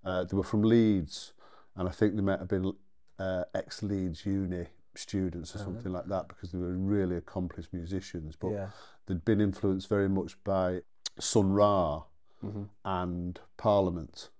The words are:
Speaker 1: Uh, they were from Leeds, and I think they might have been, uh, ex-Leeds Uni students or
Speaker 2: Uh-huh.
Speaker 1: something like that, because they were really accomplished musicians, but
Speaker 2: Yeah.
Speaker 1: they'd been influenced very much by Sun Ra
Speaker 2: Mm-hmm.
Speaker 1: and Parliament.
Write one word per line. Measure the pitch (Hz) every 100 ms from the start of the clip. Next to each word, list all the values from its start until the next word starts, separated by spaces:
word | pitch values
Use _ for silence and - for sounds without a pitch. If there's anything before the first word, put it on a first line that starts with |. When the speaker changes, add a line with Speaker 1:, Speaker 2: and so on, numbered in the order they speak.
Speaker 1:
Uh, | 95 92
they | 87 98
were |
from | 92 107
Leeds, | 110 117 110 101 78 - - - - - - -
and | 90
I |
think | - 107 104
they |
might | 98 95
have | 92
been, | 98 95 - - - - -
uh, | 95 92 87
ex-Leeds | 95 - - 104 98 92 80 101
Uni | 98 95 90 85 - - -
students | - 101 92 85 80 104
or |
Speaker 2:
Uh-huh. | 98
Speaker 1:
something | 92 98
like | 90 85
that, | 95 -
because | - 90
they | 90
were | 87 92
really | 95 101 95 87
accomplished | - - 90 - 85
musicians, | 90 85 95 - 87 78 78
but | 92
Speaker 2:
Yeah. | 98 98 - - - -
Speaker 1:
they'd | 90
been | 95 104
influenced | 104 98 101 95 -
very | 101 98
much | 98 - -
by | - 95 92 92 - - - -
Sun | - 113 98
Ra | 98 104 98 82 76 - - - -
Speaker 2:
Mm-hmm. | 107 104 101 - 101
Speaker 1:
and | 92 90 87 90 87 - -
Parliament. | 113 101 95 85 78 - -